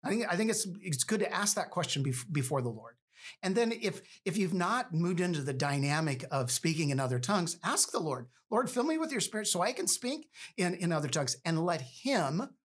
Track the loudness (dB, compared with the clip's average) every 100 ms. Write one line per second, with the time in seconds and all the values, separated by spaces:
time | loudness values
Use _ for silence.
0 | 0 0 0 2 2 2 -2 -6 -4 -2
1 | 2 2 0 0 0 0 -2 -2 -2 0
2 | 0 -2 -2 -2 0 0 -2 -6 -14 -20
3 | _ -20 -18 -6 0 2 2 2 -4 -4
4 | -14 -8 -4 0 0 2 2 0 0 0
5 | 0 2 0 0 -2 0 0 2 2 2
6 | 2 -2 -2 -2 0 0 0 0 0 2
7 | 0 0 2 0 0 -2 -2 2 2 0
8 | -2 -4 -8 _ _ 0 0 0 0 0
9 | 0 -2 -2 -2 0 2 0 0 0 0
10 | 0 -6 -8 -18 -14 0 0 2 0 2
11 | 2 0 0 -2 0 0 2 -2 -4 -6
12 | 0 2 2 0 -4 -10